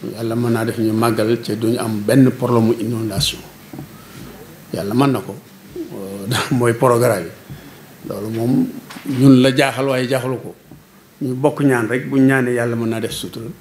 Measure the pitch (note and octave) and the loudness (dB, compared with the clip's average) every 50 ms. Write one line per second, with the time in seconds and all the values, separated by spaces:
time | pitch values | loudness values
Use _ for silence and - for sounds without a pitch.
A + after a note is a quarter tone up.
0 | - - G2+ G#2+ A2+ A2+ A2+ A#2+ A#2+ A#2+ A#2 A2+ A2+ A2+ G#2 A#2 A2 A2 G#2+ A2 | -10 -10 -8 -6 -6 -4 -2 0 0 0 0 0 0 -2 -2 -2 0 0 2 2
1 | A#2 A#2 A2 A2 G#2+ A2 A#2+ A#2 A#2 - G#2+ A2 A2+ A2 A#2+ A2+ A2 A2+ A2 G#2 | 2 2 2 2 2 0 0 -2 -2 -6 -4 -2 0 -2 0 0 -2 -4 -4 -4
2 | G#2 G#2+ A#2+ C3+ C3 B2+ B2 - B2 A#2+ A#2+ A#2 A2+ A2+ A#2 - G#2 A2+ A#2+ A2 | 0 4 6 6 6 6 4 0 -2 2 2 4 4 4 2 0 -2 -4 -4 -4
3 | A2+ A2 F#2+ - - - - - - - - - - - - - - - - - | -4 -4 -2 -2 -2 -2 -4 -8 -14 -18 -20 -20 -20 -18 -16 -16 -16 -16 -18 -20
4 | - - - - - - - - - - - - - - - F2 F2 G2+ G#2+ B2 | -20 -20 -18 -18 -18 -18 -18 -20 -20 -20 -20 -20 -12 -10 -8 -6 -6 -2 0 2
5 | C#3+ C#3 B2+ G#2 F#2+ - G2+ - - - - - - - - F4+ - - - G#2+ | 2 2 0 -2 -4 -8 -14 -16 -18 -20 -20 -20 -20 -18 -14 -14 -12 -12 -12 -12
6 | G2 F#2+ G2 G2+ G2 - B2+ A2 - - C3+ B2 A#2+ A#2 A2+ A#2 C#3 B2+ A#2+ A#2 | -12 -12 -12 -10 -6 -4 -4 -4 -2 -2 0 2 2 2 2 2 2 2 4 4
7 | A#2+ B2 G#2+ F#2+ E2+ E2 - - - - - - - - - - - - - - | 2 2 0 -2 -4 -8 -12 -18 -18 -18 -18 -18 -18 -20 -20 -20 -20 -20 -20 -18
8 | - - G#2+ G2+ G#2 A2 A2+ A2+ A#2 A#2+ B2+ B2+ B2+ - - - - - - - | -12 -10 -8 -8 -8 -6 -4 -2 0 2 2 2 0 0 -4 -14 -16 -16 -18 -12
9 | - - C3+ B2 C3 C#3 C3 B2+ B2+ C3+ B2+ C3+ C#3 C3+ A#2 B2+ C3+ C#3 C3 B2+ | -8 -4 0 4 8 8 8 8 6 4 4 2 0 0 0 -2 -2 -2 0 -2
10 | B2+ A#2+ C3+ B2+ A#2+ C3 C3 A2 - F2+ E2+ - _ - - - - _ _ - | 0 0 -2 -2 -2 -4 -6 -6 -8 -14 -18 -18 _ -20 -20 -20 -20 _ _ -20
11 | - - _ - - B2+ B2+ B2+ C#3 D3 D3 - C#3+ C#3 C3 A#2+ A2+ G#2 A#2+ C3 | -20 -20 _ -8 -6 -6 -4 0 0 0 0 2 2 2 2 2 0 -2 -2 -4
12 | - C3+ C3+ C3+ C3 C3+ C3+ C3+ B2 B2 B2 A#2+ A#2 A#2+ A#2 A#2 A#2 A2+ A2+ A2+ | -4 0 2 4 4 4 4 2 2 0 0 0 -2 -2 -2 -2 -2 -2 -2 -4
13 | A2 G#2+ - - - F2+ - A#2+ A2+ A#2+ F#3 - | -4 -6 -6 -8 -10 -12 -12 -12 -14 -14 -14 -16